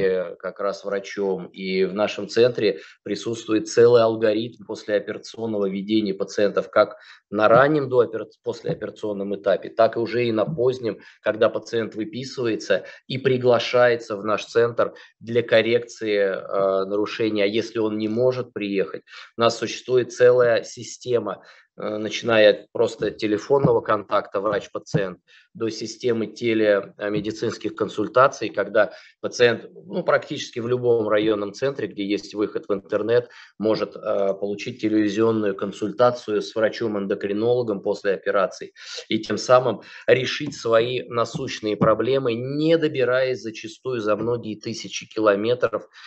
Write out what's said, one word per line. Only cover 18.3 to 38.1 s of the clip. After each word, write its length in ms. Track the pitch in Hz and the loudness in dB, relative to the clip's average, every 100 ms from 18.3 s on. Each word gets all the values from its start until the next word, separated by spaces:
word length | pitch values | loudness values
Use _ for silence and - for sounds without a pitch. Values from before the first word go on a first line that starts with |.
| 127 120 | 0 -6
приехать, 500 | - 104 98 92 - - - - - | -8 -4 -2 -2 -6 -16 -20 -16 0
у 40 | |
нас 160 | 117 117 | 0 2
существует 560 | 110 - - 127 120 | -4 -8 0 0 0
целая 500 | - 123 123 120 110 | 4 6 6 4 2
система, 800 | - - 117 - 123 117 104 - - - _ - | -2 -12 -16 -14 -2 -2 -2 -8 -12 -20 _ -12
э, 200 | 101 107 | -8 -6
начиная 540 | 107 - 117 110 104 | -6 -6 2 8 8
от 200 | 101 - | 6 0
просто 380 | - 113 - 107 | 0 0 0 -6
телефонного 720 | - 107 104 - 139 135 117 | -4 -2 -2 2 2 4 2
контакта 600 | 113 107 98 104 - 101 | 2 -2 0 -2 -2 -4
врач-пациент 760 | 104 101 - 104 - 107 95 90 _ _ _ 113 | -2 -4 -6 -12 -4 -2 -2 -6 _ _ _ -8
до 140 | 113 | -8
системы 580 | - 110 - 123 113 104 | -6 -10 -6 -2 -2 -4
телемедицинских 1500 | - 120 110 104 101 98 - 104 104 104 - 117 95 104 - | -4 -2 2 4 2 0 -8 -4 -4 -4 -4 -6 -4 -8 -4
консультаций, 760 | 98 - 101 127 135 - 104 | -4 -4 -2 4 4 2 -6
когда 440 | - 101 107 98 - - _ | -4 0 2 2 -2 -20 _
пациент, 460 | 104 - 120 107 - - 90 | -10 2 2 2 -6 -20 -10
ну, 160 | 101 | -4
практически 560 | - 139 - 143 - 123 | 0 0 0 -10 -10 -8
в 60 | 117 | -4
любом 400 | 123 123 117 107 | 0 2 2 2
районном 440 | 107 110 104 104 | 2 2 0 -4
центре, 340 | 95 135 139 107 | -4 -4 -4 -8
где 180 | 101 98 | -6 -2
есть 300 | 101 - 101 | -2 -4 -4
выход 300 | 98 - - | -4 -4 -6
в 40 | |
интернет, 560 | 98 - 104 104 120 120 - - - | -6 -4 -4 2 0 0 -8 -20 -4
может, 360 | 107 101 101 - | 0 0 -2 -6
э, 360 | 107 104 98 95 | -4 -2 0 -2
получить 420 | 101 101 - - | -6 -6 -8 -6
телевизионную 760 | 110 107 104 98 113 110 104 95 | -2 0 0 2 2 2 -2 -4
консультацию 840 | 104 - 104 110 123 120 - 104 | -6 -6 -8 2 2 2 -2 -4
с 120 | - 113 | -2 -2
врачом-эндокринологом 1300 | 107 - 117 104 98 101 101 101 113 123 113 98 | -2 0 -4 -2 -2 -4 -2 -2 0 0 0 -4
после 320 | 104 95 101 | -4 -4 -2